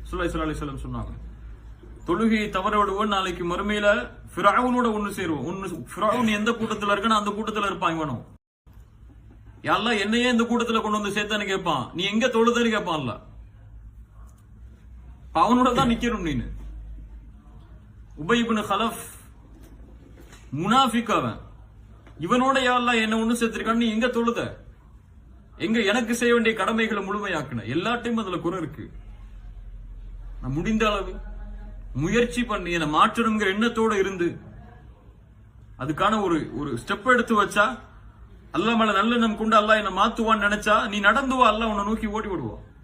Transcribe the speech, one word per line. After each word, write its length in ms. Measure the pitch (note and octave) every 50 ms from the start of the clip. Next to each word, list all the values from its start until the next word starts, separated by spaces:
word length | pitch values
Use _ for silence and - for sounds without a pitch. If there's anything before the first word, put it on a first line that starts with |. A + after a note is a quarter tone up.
| -
ரசூலுல்லாஹி 100 | - -
ஸல்லல்லாஹு 420 | F#3 F3+ E3 D#3+ E3 D#3+ D#3 D3+
அலைஹி 80 | - D#3
வஸல்லம் 220 | C#3+ C3+ B2+ A#2 B2
சொன்னாங்க, 220 | B2+ A#2 A2+ - A#2 A2+ - - - - - - - - - - - - - - - - -
தொழுகையை 440 | - E3+ F#3+ A3+ A3+ A3 A3 G#3 G#3
தவற 300 | E3 F#3+ F#3 G#3 G#3+ G#3
விடுவோம், 280 | G3+ G3 G3 G3 G#3+ A3
நாளைக்கு 380 | G#3 G3 F#3 F#3 E3+ - F3
மறுமையில 680 | E3+ E3+ F#3 G3+ G#3 G#3 G#3 G#3 G#3 G#3 A3+ - - - - - - -
ஃபிரௌனோட 560 | F3 F3+ G3+ F#3+ A3 B3+ B3 B3 B3 A#3+ A#3
ஒண்ணு 200 | G#3+ G#3+ G#3 G3+
சேருவோம். 340 | - - F#3+ E3+ D#3+ C#3 B2
ஒண்ணு, 420 | D3+ F#3 G3 G3 F#3+ F3 D3+ B2+ - -
ஃபிரௌன் 380 | F3 G3+ G#3+ G#3 B3 A#3 A3 G#3
எந்த 180 | G#3 G#3+ A#3
கூட்டத்துல 440 | A#3 A3+ A3 - G#3+ G3+ G3+ G3+ G3+
இருக்கானோ 220 | G3+ G3 A3+ A3+ G#3+
அந்த 120 | G#3 G#3
கூட்டத்துல 360 | G3+ G3+ A3 G#3+ G#3 G#3+ G#3
இருப்பான் 300 | G3 F#3 E3+ F3 E3+ E3
இவனும். 300 | D#3+ D#3+ D3 B2+ A2+ - - - - _ _ _ _ _ - - - - - - - - - - - - - - - - - - -
"யா 100 | - C#3
அல்லாஹ், 280 | D#3+ F#3 G#3 A3+ A#3+ G#3
என்னையே 300 | G3 G#3 A3 A#3+ B3 B3
இந்த 140 | B3 A3+ A#3
கூட்டத்துல 380 | A#3 A#3 A#3 A#3 A#3 A3+ A3+
கொண்டு 200 | - G#3+ G#3 G#3+
வந்து 200 | G#3 G3+ G3 G#3
சேர்த்தான்னு?" 240 | G#3 G3+ G#3+ G#3 G#3
கேட்பான். 440 | F#3+ G3 F#3 E3+ F3 D#3 C3+ A#2 A2+ C3+
"நீ 100 | D3+ F#3
எங்க 240 | G3 G3+ A3+ B3 B3+
தொழுதன்னு?" 520 | - A3+ A3+ A#3 A#3 A#3 A#3+ A#3 A3 G#3
கேட்பான்ல. 420 | - F3+ E3 D3+ C3+ A#2+ G2 - - - - - - - - - - - - - - - - - - - - - - - - - - - - - - - - - - - - - - - - - - -
அப்ப 240 | - D#3+ E3+ G3+ A#3
அவனோட 200 | B3 B3+ B3+ A#3+
தான் 140 | B3+ C4+ A#3+
நிக்கணும் 380 | A3+ - A#3+ A#3 A3 G#3 F3+ D#3+
நீனு. 240 | C#3+ A#2+ A2 G2+ - - - - - - - - - - - - - - - - - - - - - - - - - - - - - - - - - -
உபை 240 | D3 E3+ A#3 A#3+
இப்னு 220 | A#3 A3+ A3+ G#3+ G#3
கலஃப் 400 | - G3+ F#3+ A3+ A3+ A3 - - - - - - - - - - - - - - - - - - - - - - - - - - - - - - - -
முனாஃபிக் 560 | C#3 E3+ G3+ A3 C4 C#4 B3+ G#3+ A#3 A3+ -
அவன். 280 | G3+ E3 C#3 A#2 G2+ - - - - - - - - - - - - - - - - -
இவனோட 420 | D3 F3 A#3 B3 B3+ C4 C4+ C4+
யா 100 | B3+ B3
அல்லாஹ் 300 | B3 B3 A#3+ A#3+ B3 A3+
என்ன 160 | A3 A3 A3 A3
ஒண்ணு 180 | A3+ A3+ A#3+
சேர்த்திருக்கான்னு 400 | A#3 A#3 A3 - G3 - G#3+ A3+
நீ 140 | A#3 A#3+ A3+
எங்க 180 | G#3+ A3 B3+ B3
தொழுத? 500 | A#3+ A#3 A#3 A#3 A3+ F#3+ C#3 G#2 - - - - - - - - - - - - - - - - - - - - - -
எங்க 220 | - F3 A3+ A#3
எனக்கு 360 | G#3+ F#3+ G#3 B3 A#3+ A3+ A#3+
செய்ய 180 | A#3 B3 A#3+ A#3+
வேண்டிய 220 | A#3+ A3+ A3+ A3
கடமைகளை 540 | - F#3+ G3+ A3+ A3 A3+ A3 A3 G3+ F#3+ F#3+
முழுமையாக்குன? 680 | G3 G3+ G#3 G3 F3+ D#3 C#3 - B2 A#2 G2 - C3 D#3+
எல்லாத்தையும் 360 | F#3+ A3 A#3+ A#3+ A#3 A#3+ A#3
அதுல 240 | A3+ G#3+ F#3+ F3+ E3+
குறை 220 | - E3+ F3+ F#3
இருக்கு. 320 | E3 C#3+ - - G#2+ - - - - - - - - - - - - - - - - - - - - - - - - - - - - - - -
நான் 100 | - B2+
முடிந்த 400 | C3+ D3+ F3+ G#3 A3 G#3+ A3 G#3+
அளவு 280 | G#3 G3+ F#3+ F#3 F#3 - - - - - - - - - - - - - - - -
முயற்சி 500 | B2+ C#3+ F3 G#3+ A#3 A#3+ A#3 - B3 A#3+
பண்ணி 280 | - G#3+ G3 F3+ F3
என்னை 220 | F3 E3+ D#3+ D3 D3+
மாற்றணுங்கிற 600 | D#3+ G3 A3 G#3+ A#3 A#3 A3+ A3 G#3+ G#3+ F#3+ F#3+
எண்ணத்தோட 380 | G#3 A3+ A#3+ A#3 A3+ A3+ A3 A3
இருந்து 460 | G3+ F#3+ G3 F#3+ F3+ F3 E3+ - - - - - - - - - - - - - - - - - - - - - - - - - - - - - -
அதுக்கான 420 | C3 C#3+ D#3 - F#3 G3+ A3 A3
ஒரு, 300 | G3+ F3+ E3+ D#3 B2 G#2 - A2
ஒரு 220 | G2 F#2 F2 A#2 -
ஸ்டெப் 200 | - G3+ G3 -
எடுத்து 380 | B3+ B3 A#3+ A#3 - A#3 G#3 G3+
வச்சா, 360 | F3+ - G#3 G#3 A#3 B3 - - - - - - - - - - - - - - - -
அல்லாஹ் 240 | - F#3+ A3 A#3 A3+
மேல 260 | A3 G#3+ G3+ F#3+ G3+
நல்லெண்ணம் 340 | A3+ A#3+ A#3+ A3+ A3+ G#3 G#3
கொண்டு 200 | A3 G#3+ A3+ A3
அல்லாஹ் 280 | G#3 G#3+ G#3+ A3 G#3
என்னை 180 | G3 F#3 F#3 G3+
மாத்துவான்னு 460 | A#3 A3 - A3+ G#3+ A3 G#3+ G3+ G#3
நினைச்சா, 380 | G#3 G3 - G#3+ G#3 A#3 B3+ A3+
நீ 120 | G3 G#3
நடந்து 360 | G3+ G3+ A3 C#4 C4+ C4 C4
வா, 160 | B3+ B3 A3
அல்லாஹ் 180 | G#3+ A3 A3+ A3+
உன்னை 160 | G#3+ G3+ G3+
நோக்கி 200 | G#3 A3+ A3 -
ஓடி 220 | G#3+ G3+ G#3+ G#3+ G3+
விடுவான். 440 | F#3+ D#3 C3 A2 G2 - - - - -